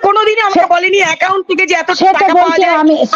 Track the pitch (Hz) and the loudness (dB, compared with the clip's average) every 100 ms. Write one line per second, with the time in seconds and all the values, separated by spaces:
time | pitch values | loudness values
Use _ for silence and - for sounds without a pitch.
0 | 392 415 427 440 415 370 359 349 370 392 | 0 0 0 0 0 0 0 0 0 0
1 | 339 320 370 381 370 359 359 339 330 359 | -2 -2 -2 -2 -4 -2 -2 -2 -2 0
2 | 381 392 392 349 330 330 349 320 311 302 | 2 2 2 2 2 0 0 2 0 0
3 | 220 | 0